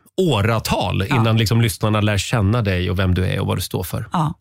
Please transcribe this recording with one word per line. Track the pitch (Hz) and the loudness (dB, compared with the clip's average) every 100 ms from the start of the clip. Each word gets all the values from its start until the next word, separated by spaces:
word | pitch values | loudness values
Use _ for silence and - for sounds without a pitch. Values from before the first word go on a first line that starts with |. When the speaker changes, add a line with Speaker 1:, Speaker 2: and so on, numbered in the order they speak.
| _ - | _ -2
Speaker 1:
åratal | 185 113 107 113 - 302 92 95 92 | 0 2 2 0 0 -2 -2 -2 0
Speaker 2:
Ja. | - | 0
Speaker 1:
innan | 113 113 | 2 2
liksom | 113 117 | 2 2
lyssnarna | 117 - 110 107 | 2 0 0 0
lär | 104 101 | 2 0
känna | - 123 98 120 | 0 0 2 2
dig | 101 90 90 | 0 -2 -2
och | 92 | 0
vem | 92 | 0
du | 90 92 | 2 0
är | 98 | -2
och | 98 | -2
vad | 101 | -2
du | |
står | - 101 | -4 -6
för. | 95 110 113 | -6 -8 -4
Speaker 2:
Ja. | 180 156 - | -2 -2 -6